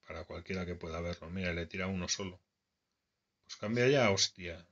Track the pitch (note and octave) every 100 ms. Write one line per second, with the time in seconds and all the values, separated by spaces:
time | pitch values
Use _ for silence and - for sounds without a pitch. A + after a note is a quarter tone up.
0 | - E2 E2 E2 - F#2 F2 F2 E2+ E2
1 | E2+ E2+ E2 F2+ F2+ E2+ E2+ F#2+ F#2 F#2+
2 | F2+ - G2 F2+ _ _ _ _ _ _
3 | _ _ _ _ _ - G#2+ A#2 B2 C#3+
4 | A2+ G2 - - F2 E2 -